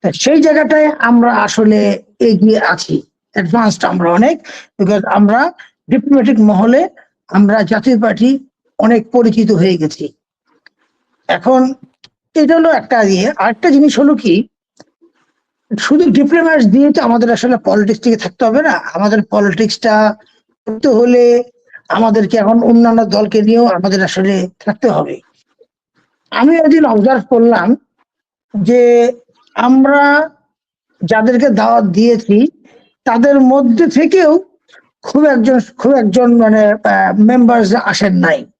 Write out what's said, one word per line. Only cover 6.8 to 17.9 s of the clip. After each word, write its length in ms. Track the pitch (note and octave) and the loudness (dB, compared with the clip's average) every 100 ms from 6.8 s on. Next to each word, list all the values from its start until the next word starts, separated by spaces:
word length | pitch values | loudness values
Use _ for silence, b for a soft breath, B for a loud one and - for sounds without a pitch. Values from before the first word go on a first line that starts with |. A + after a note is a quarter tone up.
| F4+ _ b _ _ | -2 _ b _ _
আমরা 360 | F#3+ G3+ A3 | 0 2 0
জাতীয় 380 | F3 G#3+ C4+ A#3+ | -2 -2 0 0
পার্টি 380 | A3 - A#3+ C4+ - _ _ _ | -2 0 -2 -2 -8 _ _ _
অনেক 320 | A3 A#3 A3 | 0 0 0
পরিচিত 400 | B3 A3+ G#3+ A3 | 0 0 0 0
হয়ে 260 | G3 F#3+ F3 | 0 0 -2
গেছি। 360 | D3+ - D3+ _ _ _ _ _ _ _ _ _ _ _ - | -6 -8 -14 _ _ _ _ _ _ _ _ _ _ _ -8
এখন 460 | F3 F#3 C4 C4 C4+ - _ _ _ _ D#4+ | -6 0 0 0 -4 -18 _ _ _ _ -2
এটা 200 | D4 E4 | 0 2
হলো 140 | E4 | 2
একটা 340 | C4+ A3 A#3+ | -2 -2 -2
ইয়ে। 300 | G3+ F#3+ G#3+ D4+ | 0 0 -2 -4
আরেকটা 320 | F#3+ A3 F4+ | -4 -2 0
জিনিস 300 | C#4 D4 - | 2 2 2
হলো 160 | C#4+ B3+ | 0 0
কি, 320 | G#3+ F3 - _ _ _ _ _ E4+ _ _ _ _ _ _ G#3 | 0 -2 -2 _ _ _ _ _ _ _ _ _ _ _ _ -8
শুধু 300 | - D4+ F4 | 0 2 2
ডিপ্লোম্যাটস 560 | A3 C#4+ E4+ E4 D#4 A3 | 2 2 0 2 2 2
দিয়ে 260 | A3 C#4+ | 2 2
তো 100 | D4+ | 0
আমাদের 300 | B3 A#3 A#3 | 0 0 0
আসলে 260 | A#3 B3 B3 | -2 -2 -2
পলিটিক্স 440 | - G#3 G3+ | -2 -2 -2